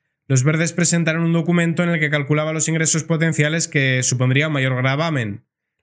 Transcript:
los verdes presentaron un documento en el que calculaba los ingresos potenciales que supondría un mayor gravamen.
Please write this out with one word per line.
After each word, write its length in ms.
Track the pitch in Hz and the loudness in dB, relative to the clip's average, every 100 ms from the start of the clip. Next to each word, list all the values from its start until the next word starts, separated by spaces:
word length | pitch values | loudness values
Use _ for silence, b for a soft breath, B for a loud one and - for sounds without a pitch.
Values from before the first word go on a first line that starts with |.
| _ _ - | _ _ 0
los 160 | 131 | 2
verdes 300 | 135 156 165 | 2 2 0
presentaron 520 | 170 170 170 160 160 | 0 0 2 0 0
un 100 | 165 | 0
documento 480 | 170 160 175 170 160 | 0 2 2 2 0
en 80 | 175 | 0
el 100 | 170 | 0
que 80 | 151 | 0
calculaba 460 | 147 135 151 156 | -2 0 0 0
los 140 | 160 151 | -2 -2
ingresos 360 | 160 160 160 | 0 0 0
potenciales 640 | - 165 165 151 147 165 156 | 0 0 0 0 0 -2 -2
que 340 | 143 135 127 | 0 0 0
supondría 440 | 120 123 127 131 156 | 0 0 2 2 0
un 80 | |
mayor 220 | 143 131 127 | 0 -2 0
gravamen. 680 | 131 139 165 143 107 104 - _ _ _ | -2 0 -2 -2 -4 -8 -14 _ _ _